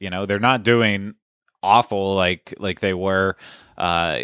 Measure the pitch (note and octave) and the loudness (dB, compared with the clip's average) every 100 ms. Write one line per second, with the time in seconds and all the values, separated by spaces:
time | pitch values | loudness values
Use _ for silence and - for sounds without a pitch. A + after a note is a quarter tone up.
0 | F#2+ F#2 G2 G2+ B2 B2+ G#2 A#2+ A2+ G2+ | -8 -6 -4 0 2 2 2 2 2 0
1 | G2+ - _ _ _ _ F#2+ A2+ A#2+ G2+ | -6 -14 _ _ _ _ 2 4 4 -2
2 | G2 G2 F2+ F2+ - - G2 F2+ G2 F2+ | 0 2 0 -2 -8 -8 -6 -4 -4 -2
3 | F#2+ F#2+ F#2+ - - - - - F2 E2+ | 0 0 0 -4 -12 -20 -18 -4 -2 0
4 | E2+ C2 | -2 -4